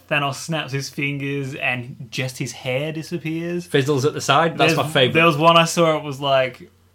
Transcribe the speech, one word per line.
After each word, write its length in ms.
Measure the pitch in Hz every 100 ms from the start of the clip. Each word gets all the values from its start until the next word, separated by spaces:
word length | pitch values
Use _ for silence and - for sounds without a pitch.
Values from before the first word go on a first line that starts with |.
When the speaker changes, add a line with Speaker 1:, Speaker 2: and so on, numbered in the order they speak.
| _
Speaker 1:
Thanos 280 | 151 143 131
snaps 340 | - 156 143
his 180 | 135 135
fingers 680 | - 143 143 139 139 135 143
and 500 | 135 123 120 156 135
just 260 | - 131 -
his 140 | 127
hair 400 | - 135 127 151
disappears. 720 | 160 147 175 156 160 170 175 175
Speaker 2:
Fizzles 380 | 143 131 143
at 100 | 143
the 60 | 147
side. 360 | - 139 165 147
That's 180 | 147
Speaker 1:
There's, 120 | 151 139
Speaker 2:
my 20 |
favourite. 260 | 143 131
Speaker 1:
there 120 | 156 170
was 100 | 143
one 200 | 165 170
I 80 |
saw, 320 | 165 - 165 156
it 80 |
was 160 | 147 135
like 500 | 143 135 127 123 180 _ _